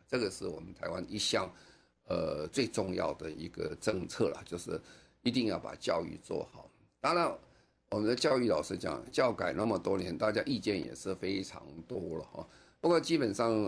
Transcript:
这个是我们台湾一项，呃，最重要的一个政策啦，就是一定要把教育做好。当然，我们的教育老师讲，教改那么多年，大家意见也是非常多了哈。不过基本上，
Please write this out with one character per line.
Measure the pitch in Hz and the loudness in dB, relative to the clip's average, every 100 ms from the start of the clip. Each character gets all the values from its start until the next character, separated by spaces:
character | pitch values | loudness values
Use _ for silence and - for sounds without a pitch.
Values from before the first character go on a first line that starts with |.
| _ | _
这 | 131 | 0
个 | 101 | 0
是 | - 92 | -2 -6
我 | 80 | -6
们 | 87 | -12
台 | 92 85 | -8 -6
湾 | 90 - | -4 -4
一 | 104 | -2
项， | - 110 92 - - - _ _ - | 0 2 0 -8 -20 -20 _ _ -4
呃， | 87 80 76 78 | -2 0 -2 -2
最 | 139 110 | 0 0
重 | - 98 | 0 0
要 | 92 82 | 0 -2
的 | - 78 | -2 -8
一 | - 87 | -8 -10
个 | - 78 76 | -6 -6 -2
政 | 107 95 85 | -2 -2 -2
策 | - 90 | 0 0
啦， | 76 - | 0 -8
就 | 85 | -8
是 | - 80 - - - _ | -6 -8 -8 -20 -20 _
一 | 120 | 0
定 | 123 110 | 2 2
要 | 87 | 0
把 | - | -4
教 | - - 85 | -4 0 0
育 | 82 82 | -2 -8
做 | - 80 - | -6 -6 -6
好。 | - - _ _ _ | -12 -20 _ _ _
当 | 139 | 2
然， | 175 151 - - - _ _ _ | 4 2 -2 -10 -20 _ _ _
我 | 104 | 0
们 | 107 | 2
的 | |
教 | 123 156 131 | 4 4 6
育 | 117 | 4
老 | 78 | 2
师 | - 92 | 0 -4
讲， | 87 67 - | -2 -4 -2
教 | - 127 | 2 2
改 | 107 90 | 2 0
那 | 71 113 | 2 2
么 | 92 | 2
多 | 95 98 | 2 0
年， | 90 82 | 0 0
大 | 107 | 2
家 | 104 | 2
意 | 131 117 | 0 0
见 | 104 95 | 0 0
也 | 57 | -2
是 | 62 98 92 | -6 -6 -4
非 | 92 98 | -2 -2
常 | 95 - - 80 82 | -4 -10 -14 -14 -8
多 | 120 85 80 | -6 -6 -6
了 | |
哈。 | - - - - - _ | -8 -12 -14 -18 -20 _
不 | 165 | 4
过 | 165 | 4
基 | 165 160 | 4 2
本 | 117 | 4
上， | 98 117 110 | 2 4 4